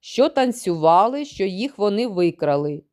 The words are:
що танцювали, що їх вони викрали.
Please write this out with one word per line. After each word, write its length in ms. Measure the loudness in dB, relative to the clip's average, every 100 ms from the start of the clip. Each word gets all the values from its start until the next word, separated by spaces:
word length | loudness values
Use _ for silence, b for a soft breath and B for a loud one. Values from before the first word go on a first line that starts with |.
що 280 | -10 0 0
танцювали, 960 | 2 -2 -2 -4 0 4 4 4 0
що 200 | -10 -6
їх 340 | -6 -4 -8 -2
вони 280 | -2 -2 -4
викрали. 760 | 0 -2 0 -2 -2 -2 -8 _